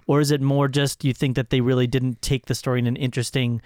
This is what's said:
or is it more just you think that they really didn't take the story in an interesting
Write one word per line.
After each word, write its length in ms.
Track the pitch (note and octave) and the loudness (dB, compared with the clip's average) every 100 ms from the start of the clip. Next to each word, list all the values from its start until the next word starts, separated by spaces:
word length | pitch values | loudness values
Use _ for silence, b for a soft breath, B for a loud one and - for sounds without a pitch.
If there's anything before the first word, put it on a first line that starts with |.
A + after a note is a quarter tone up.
| - | 0
or 140 | C#3+ | 2
is 100 | C#3+ | 2
it 100 | D3 | 2
more 280 | C3+ C#3 C#3 | 2 2 2
just 360 | C#3 C#3 - | 2 -2 -2
you 80 | C#3 | -4
think 240 | B2 C#3+ B2+ | 0 0 -2
that 140 | B2+ | 0
they 100 | C3 | 0
really 260 | A#2+ B2+ B2+ | 2 2 2
didn't 340 | B2+ B2+ A#2 | 0 -2 -4
take 240 | - C3+ - | -2 -2 -2
the 80 | |
story 240 | - C3 B2 | -4 -2 0
in 80 | A#2+ | 0
an 100 | B2+ | -2
interesting 640 | C3 B2+ A#2 C3+ A#2+ A#2 | -4 -4 -4 -2 -2 -4